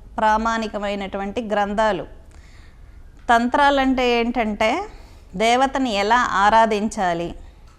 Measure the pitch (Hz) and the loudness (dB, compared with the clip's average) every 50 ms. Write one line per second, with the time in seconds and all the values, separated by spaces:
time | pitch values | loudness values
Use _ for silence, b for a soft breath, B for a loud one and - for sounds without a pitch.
0 | - - - - 220 214 214 220 226 226 226 226 220 208 - 208 208 202 208 202 | -20 -12 -4 0 2 2 2 2 0 -2 -2 -4 -4 -6 -6 -6 -6 -6 -6 -6
1 | 196 190 - 196 196 202 202 254 226 202 214 208 202 202 208 214 220 220 190 156 | -6 -8 -8 -8 -8 -6 -6 -6 -6 -2 -2 -2 -2 -2 0 0 0 0 0 -2
2 | - - - - - - b b b b b b b b b b b b b b | -6 -10 -16 -20 -20 -20 b b b b b b b b b b b b b b
3 | b b - - - - 233 233 240 247 294 294 285 285 285 269 262 262 262 262 | b b -20 -6 0 2 2 2 2 2 2 2 4 4 4 2 2 0 0 0
4 | 254 240 240 233 233 240 240 254 220 214 208 - 220 220 269 359 415 - B B | 0 0 2 0 0 -2 -2 -2 -2 -2 -2 -2 0 0 0 -2 -4 -8 B B
5 | B B B B B B - 180 226 226 240 254 269 269 269 269 262 247 202 202 | B B B B B B -4 0 2 2 4 4 2 2 0 -2 -4 -2 -2 0
6 | 196 208 233 247 240 - 160 190 202 208 226 226 226 214 220 202 208 214 - 220 | 0 2 2 2 2 0 0 2 2 4 6 4 4 4 2 -2 -2 -4 -4 -2
7 | 190 175 170 170 170 170 - - b b b b b b b | -2 -2 -2 -2 -6 -8 -10 -12 b b b b b b b